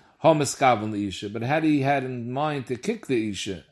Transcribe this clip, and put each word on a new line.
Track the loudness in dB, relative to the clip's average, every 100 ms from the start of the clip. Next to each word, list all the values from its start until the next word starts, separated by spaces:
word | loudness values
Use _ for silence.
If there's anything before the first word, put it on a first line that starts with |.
| _ 2
Ha | 4
Miskavan | 4 2 4 4 4 0
the | -4 -4
Isha. | -6 -8
But | -6
had | -2 0
he | 2 2
had | 2 0
in | -2 -8 -6
mind | -4 -4 -4 -6
to |
kick | -6 -4 -6 -2
the | -2 -2
Isha | -6 -8 -8 -10